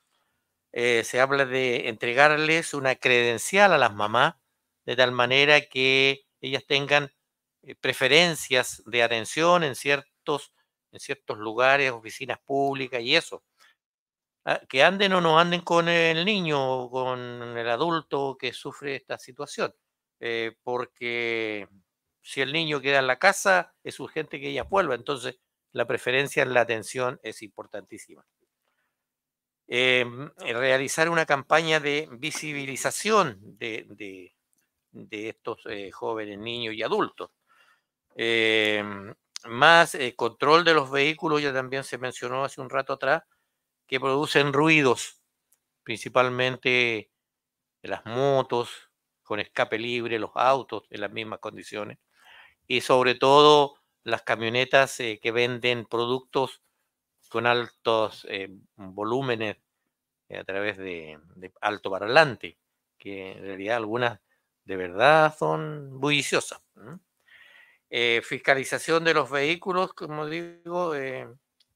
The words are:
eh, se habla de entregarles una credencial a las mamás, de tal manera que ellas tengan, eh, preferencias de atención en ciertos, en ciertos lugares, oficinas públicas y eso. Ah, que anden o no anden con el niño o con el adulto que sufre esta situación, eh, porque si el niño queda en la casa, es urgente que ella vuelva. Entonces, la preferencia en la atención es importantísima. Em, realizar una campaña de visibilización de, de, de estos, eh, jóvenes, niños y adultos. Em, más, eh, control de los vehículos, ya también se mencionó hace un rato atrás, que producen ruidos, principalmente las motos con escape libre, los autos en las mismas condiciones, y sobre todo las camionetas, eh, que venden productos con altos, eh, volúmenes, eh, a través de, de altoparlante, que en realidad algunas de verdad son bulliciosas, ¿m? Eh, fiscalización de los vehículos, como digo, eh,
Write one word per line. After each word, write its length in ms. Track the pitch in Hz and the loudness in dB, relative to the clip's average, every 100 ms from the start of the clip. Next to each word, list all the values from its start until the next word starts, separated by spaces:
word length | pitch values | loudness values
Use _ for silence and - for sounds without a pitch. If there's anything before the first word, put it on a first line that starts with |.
| _ _ _ _ _ _ _ | _ _ _ _ _ _ _
eh, 320 | - 120 117 107 | -2 2 2 2
se 160 | 123 | 2
habla 240 | 135 139 131 | 2 2 0
de 420 | 131 127 120 123 | 0 0 -2 -4
entregarles 840 | 110 120 123 151 151 156 160 160 | -4 0 6 6 4 2 2 0
una 220 | 143 135 123 | -2 -2 2
credencial 760 | 127 123 120 113 - 190 202 | 4 4 4 0 0 6 6
a 60 | 151 | 6
las 160 | 117 | 4
mamás, 420 | 104 104 117 151 - _ _ _ _ - | 2 0 4 2 0 _ _ _ _ -4
de 100 | 123 | 2
tal 180 | 127 | 2
manera 480 | 123 120 135 143 147 | 2 2 4 6 6
que 640 | 139 131 131 135 135 135 _ _ | 4 0 2 4 2 0 _ _
ellas 240 | 131 135 - | -6 -6 0
tengan, 460 | 139 139 147 143 _ _ _ _ _ | 0 2 0 0 _ _ _ _ _
eh, 120 | 135 - | -20 -6
preferencias 1080 | 135 - 131 151 175 151 - 127 - - 110 | -4 0 4 6 4 0 0 0 0 -6 -4
de 160 | 120 | 0
atención 640 | 117 113 110 156 170 175 | 2 0 -4 0 2 4
en 120 | 151 117 | 0 -2
ciertos, 800 | 139 143 - _ - 143 - _ _ _ _ | -2 -2 -4 _ -6 -6 -6 _ _ _ _
en 80 | - | -16
ciertos 380 | - 135 - 107 | -12 -10 -10 -8
lugares, 540 | 110 110 131 143 131 | -6 2 4 4 2
oficinas 480 | 117 110 - 127 110 | -4 -10 -12 -8 -8
públicas 640 | - 139 139 139 127 123 | -4 -2 0 -2 -6 -6
y 140 | 117 160 | 0 2
eso. 280 | - 90 _ _ _ _ _ _ _ _ _ _ | 0 -8 _ _ _ _ _ _ _ _ _ _
Ah, 180 | - 156 - | -4 -2 0
que 160 | 131 | 4
anden 300 | 160 196 196 | 4 4 2
o 80 | 185 | 2
no 180 | 165 156 | 4 4
anden 220 | 175 175 | 4 0
con 260 | 175 170 170 | 0 2 2
el 380 | 170 165 160 185 | 2 2 0 0
niño 560 | 208 165 143 131 131 | -2 -2 -2 0 -2
o 100 | 123 | -4
con 640 | 127 127 123 123 120 120 117 | -4 -4 -6 -8 -12 -10 -6
el 120 | 117 | -2
adulto 680 | 120 170 165 - 143 139 127 | -2 0 -2 -4 -4 -4 -6
que 140 | 123 | -8
sufre 460 | - 147 - 139 131 | -8 -14 -12 -10 -10
esta 200 | - 120 | -10 -14
situación, 560 | - 127 143 - 151 - _ _ _ _ | -14 -16 -12 -6 -6 -6 _ _ _ _
eh, 360 | 120 117 113 - | -8 -6 -6 -8
porque 1080 | 127 123 117 _ 120 120 117 113 110 104 98 98 _ _ _ _ | -6 -6 -6 _ -8 -4 -4 -4 -4 -8 -12 _ _ _ _ _
si 200 | - 139 | -10 -6
el 100 | 131 | -2
niño 300 | 160 156 143 | -2 -2 -2
queda 180 | 135 139 | 2 2
en 80 | 131 | 2
la 100 | 127 | 0
casa, 560 | 196 - 202 185 - _ | 0 0 2 2 0 _
es 180 | 131 - | -16 -12
urgente 420 | 131 160 151 147 | -10 -8 -8 -10
que 80 | 143 | -8
ella 140 | 139 | -8
vuelva. 300 | 117 196 160 | -2 0 0
Entonces, 460 | 120 120 135 127 - _ _ _ | -2 -4 -6 -8 -12 _ _ _
la 160 | 123 120 | -6 -4
preferencia 560 | 120 127 131 139 151 | -4 -2 -2 0 0
en 100 | 131 | 2
la 80 | 123 | 2
atención 580 | 113 110 101 131 127 - | 2 -2 -6 -6 -6 -6
es 180 | 110 - | -12 -14
importantísima. 800 | 104 - 101 104 95 107 - 73 _ _ _ _ _ _ _ _ _ _ _ _ _ _ - | -16 -18 -16 -16 -16 -20 -20 -20 _ _ _ _ _ _ _ _ _ _ _ _ _ _ -6
Em, 640 | 123 127 127 120 123 151 - | 0 2 2 0 -6 -16 -12
realizar 720 | 131 117 131 131 135 - 165 | -6 -2 0 0 0 0 0
una 160 | 165 156 | 0 0
campaña 540 | 139 - 151 160 156 | -2 2 2 2 0
de 280 | 143 147 151 | 0 -4 -6
visibilización 1300 | 120 151 - 156 143 135 127 135 - 208 214 156 98 107 - | -10 -10 -8 -8 -8 -8 -6 -6 -4 0 2 2 -4 -16 -10
de, 300 | 117 107 104 | -8 -8 -12
de, 460 | 101 101 95 90 _ _ _ _ _ _ | -16 -16 -16 -20 _ _ _ _ _ _
de 380 | 117 104 107 110 | -20 -14 -12 -12
estos, 320 | - 120 110 113 | -12 -12 -12 -12
eh, 240 | 104 95 | -12 -12
jóvenes, 480 | - 117 110 104 101 | -10 -8 -6 -8 -10
niños 380 | 113 120 113 110 | -10 -8 -8 -6
y 80 | |
adultos. 480 | 113 208 139 - 90 _ _ _ _ _ _ _ _ - | -4 -4 -4 -8 -16 _ _ _ _ _ _ _ _ -6
Em, 960 | 113 113 110 110 107 107 104 101 98 - _ - 117 | -2 2 2 2 2 0 -4 -10 -14 -20 _ -18 -10
más, 500 | 120 151 170 160 170 | 2 6 6 4 0
eh, 200 | 123 - | -6 -2
control 480 | 117 110 139 160 | -4 0 4 6
de 120 | 170 156 | 6 4
los 160 | 131 | 2
vehículos, 500 | 139 147 156 165 151 | 0 0 0 -2 0
ya 100 | 143 | 0
también 320 | 131 127 135 | -4 -4 -8
se 140 | - 123 | -8 -8
mencionó 480 | 127 - 123 131 135 | -8 -8 -6 -4 -6
hace 160 | - | -8
un 80 | 127 | -8
rato 240 | 135 131 | -6 -4
atrás, 300 | 139 135 160 - _ _ _ _ _ _ | -4 0 0 -2 _ _ _ _ _ _
que 120 | 131 | -4
producen 520 | 135 135 151 151 143 | 0 0 2 2 4
ruidos, 720 | 139 160 156 131 113 - - _ _ _ _ _ _ | 4 4 6 4 2 -2 -14 _ _ _ _ _ _
principalmente 1300 | - 107 - 127 127 123 127 127 131 123 120 110 - _ _ _ _ _ _ _ | -12 -10 0 2 2 2 0 0 0 2 2 -2 -8 _ _ _ _ _ _ _
las 200 | - 95 107 | -10 -10 -6
motos 840 | 120 139 135 123 120 120 - - _ _ _ | -2 2 2 0 -4 -4 -12 -20 _ _ _
con 180 | - 107 | -8 -8
escape 380 | 98 - 123 110 | -4 -4 -2 -4
libre, 400 | 120 120 117 113 | -4 -6 -4 -6
los 140 | 98 | -4
autos 500 | - 123 135 113 104 - | 0 2 0 -2 -12 -12
en 120 | 107 | -10
las 100 | 101 | -10
mismas 280 | 113 110 - | -8 -10 -10
condiciones, 600 | 110 95 - 107 107 139 _ _ - - - _ - | -12 -14 -12 -10 -12 -14 _ _ -20 -20 -20 _ -4
y 140 | 123 | -2
sobre 340 | - 131 127 120 | 2 4 4 4
todo 640 | 135 143 151 147 139 - _ _ | 6 8 10 8 4 -2 _ _
las 200 | 117 110 | -6 -4
camionetas, 760 | - 110 113 123 127 139 131 - | -2 -2 -2 -2 2 4 2 -2
eh, 200 | 120 107 | -8 -6
que 100 | 117 | -4
venden 540 | 113 120 123 123 120 107 | 0 -2 -2 -2 -4 -4
productos 800 | 117 120 127 - 143 127 - _ _ _ _ _ _ _ | -4 -2 -4 -4 -4 -4 -6 _ _ _ _ _ _ _
con 160 | 113 120 | -2 0
altos, 800 | 120 113 _ 120 113 104 - - | 0 -2 _ 0 0 0 -6 -10
eh, 200 | 98 95 95 _ - | -10 -10 -16 _ -20
volúmenes, 800 | 92 98 110 127 131 110 107 - _ _ _ _ _ _ - | -14 -8 -4 -2 -2 -4 -6 -8 _ _ _ _ _ _ -16
eh, 100 | 98 | -14
a 40 | |
través 340 | 92 95 104 95 | -8 -4 -4 -6
de, 420 | 95 85 80 76 85 92 | -10 -12 -14 -18 _ -20
de 180 | 92 _ | -20 _
altoparlante, 960 | 107 101 98 95 101 147 151 107 85 - _ _ _ _ | -4 -4 -6 -6 2 4 4 0 -12 -16 _ _ _ _
que 360 | 98 98 95 | -14 -12 -14
en 80 | 101 | -14
realidad 360 | 98 95 101 120 | -12 -8 -4 -4
algunas 420 | 107 117 120 113 _ _ _ _ | -2 -2 -2 -4 _ _ _ _
de 120 | - 95 | -10 -8
verdad 580 | 90 92 135 156 156 156 | -6 4 6 6 4 2
son 600 | 156 160 156 147 139 131 | -2 -2 -6 -10 -14 -4
bulliciosas, 600 | 147 147 - 151 - - _ 101 | 0 0 0 -2 -2 -10 _ _
¿m? 220 | 107 175 _ _ _ - - - _ _ _ | -20 -20 _ _ _ -20 -20 -20 _ _ _
Eh, 300 | 123 120 117 | -2 2 0
fiscalización 800 | - 131 - 135 123 131 - 165 | -2 -2 0 0 0 -4 0 2
de 100 | 165 | 2
los 160 | 156 123 | 2 0
vehículos, 640 | 143 143 170 202 180 185 | 0 0 -2 -2 -2 -2
como 320 | - 160 151 151 | -6 -10 -8 -8
digo, 680 | 165 170 170 170 175 175 147 | -8 -12 -16 -8 -4 -2 -4
eh, 320 | 135 131 120 123 _ _ _ | -6 -8 -12 -20 _ _ _